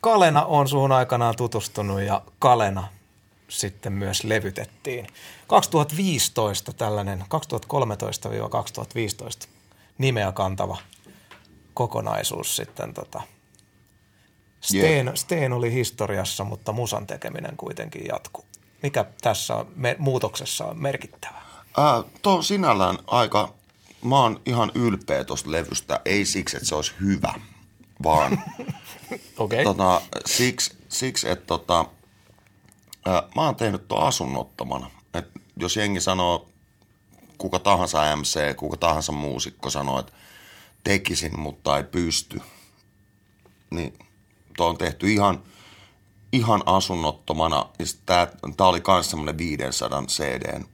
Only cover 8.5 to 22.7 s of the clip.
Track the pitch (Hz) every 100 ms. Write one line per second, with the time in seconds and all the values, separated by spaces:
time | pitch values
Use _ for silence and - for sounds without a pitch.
8.5 | 113 - - 113 120 110 - 113 - -
9.5 | _ _ _ _ _ 135 117 98 95 95
10.5 | 98 95 95 - - - - _ - _
11.5 | - _ - 120 110 107 52 - - -
12.5 | - 53 - - - - - - _ _
13.5 | _ _ _ _ _ _ _ _ _ _
14.5 | _ - 98 160 151 127 - - 175 135
15.5 | 123 120 123 117 - 101 98 95 - 98
16.5 | 104 - 107 117 107 101 - - - -
17.5 | - - - - - - - - - -
18.5 | - _ _ 143 135 104 - 120 104 -
19.5 | - 117 - 123 - 139 127 107 - -
20.5 | - - - 139 139 - - - - -
21.5 | - - - 147 120 - - 208 185 160
22.5 | 202 175